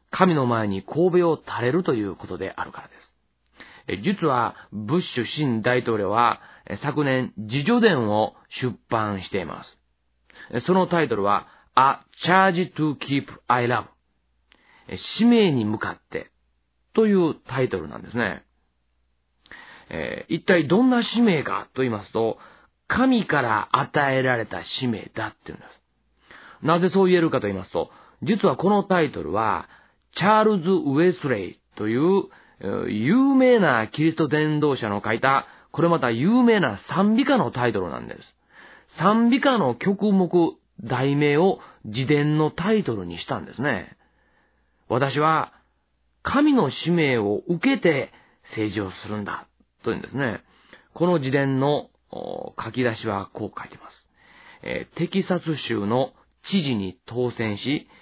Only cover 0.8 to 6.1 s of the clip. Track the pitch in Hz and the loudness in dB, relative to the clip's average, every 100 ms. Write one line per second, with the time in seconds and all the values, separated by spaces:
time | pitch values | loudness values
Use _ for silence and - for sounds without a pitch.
0.8 | - 147 180 180 170 147 - 117 120 165 | -4 0 2 2 2 0 -4 -4 0 0
1.8 | 180 117 101 82 101 90 95 - - - | 0 -2 -2 -6 -10 -8 -8 -10 -12 -14
2.8 | - - - _ _ _ _ - - - | -20 -20 -20 _ _ _ _ -20 -20 -18
3.8 | - 95 143 196 160 123 110 - - 101 | -10 -4 -4 -2 0 0 0 -6 -14 -12
4.8 | 107 175 180 123 104 151 143 113 117 123 | -2 -2 -2 -4 -4 -2 -2 0 0 0
5.8 | 117 110 95 | 0 -2 0